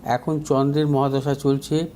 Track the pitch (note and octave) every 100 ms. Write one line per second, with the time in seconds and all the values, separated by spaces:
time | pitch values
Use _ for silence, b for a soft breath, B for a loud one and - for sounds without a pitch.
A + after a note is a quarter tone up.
0 | - B2 - D#3 D3+ C3+ C#3 C#3+ D3+ C#3
1 | C#3 C3+ C3+ C#3 C#3+ C#3 - D3+ E3